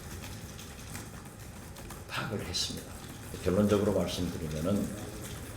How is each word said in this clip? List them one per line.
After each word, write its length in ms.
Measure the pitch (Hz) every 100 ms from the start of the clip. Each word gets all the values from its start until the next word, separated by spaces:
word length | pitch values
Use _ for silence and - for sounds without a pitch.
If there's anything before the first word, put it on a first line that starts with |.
| - - - - - - - - - - - - - - - - - - - - -
파악을 340 | - - 104 -
했습니다. 460 | 87 - - - - - - - -
결론적으로 500 | 92 90 104 104 101
말씀드리면은 920 | 95 87 - 87 78 78 76 85 104 - - - - - - -